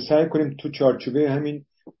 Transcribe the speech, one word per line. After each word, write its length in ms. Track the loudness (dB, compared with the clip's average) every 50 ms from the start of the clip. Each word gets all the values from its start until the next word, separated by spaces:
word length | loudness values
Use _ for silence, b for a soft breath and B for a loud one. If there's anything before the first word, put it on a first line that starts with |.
| 0 2
سعی 200 | 2 2 2 2
کنیم 280 | 2 0 -2 -2 -4 -8
تو 100 | -10 -10
چارچوبه 600 | -4 2 2 4 4 2 -4 -2 0 0 2 2
همین، 340 | 0 -2 -2 -4 -6 -8 -12 _ _ _ _ -20 -20 _